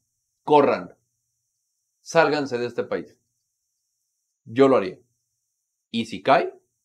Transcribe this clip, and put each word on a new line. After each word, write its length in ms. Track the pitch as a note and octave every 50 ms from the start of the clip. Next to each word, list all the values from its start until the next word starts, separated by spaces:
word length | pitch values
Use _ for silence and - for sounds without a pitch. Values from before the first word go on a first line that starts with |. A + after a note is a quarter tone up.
| _ _ _ _ _ _ _ _ _
corran. 520 | - D3+ D3 C3 A#2+ G#2+ F#2 F2+ - - _ _ _ _ _ _ _ _ _ _ _ _ _ _ _ _ _ _ _ _ _ _
Sálganse 540 | - - E3 D#3 D3 D3 D3 C#3 A#2+ B2
de 80 | A#2+ A#2+
este 180 | A#2 - B2 G2+
país. 320 | - G2+ F2 D#2+ - _ _ _ _ _ _ _ _ _ _ _ _ _ _ _ _ _ _ _ _ _ _ _ _ _ _ _
Yo 240 | - A2+ B2+ C3+
lo 100 | C3+ B2+
haría. 200 | G#2+ F#2+ F#2 - - _ _ _ _ _ _ _ _ _ _ _ _ _ _ _ _ _ _
Y 140 | - A#2 A2
si 160 | - G2+ F2+ -
cae, 280 | B2+ C#3 F3 F#4 F#4 - - _ _ _ _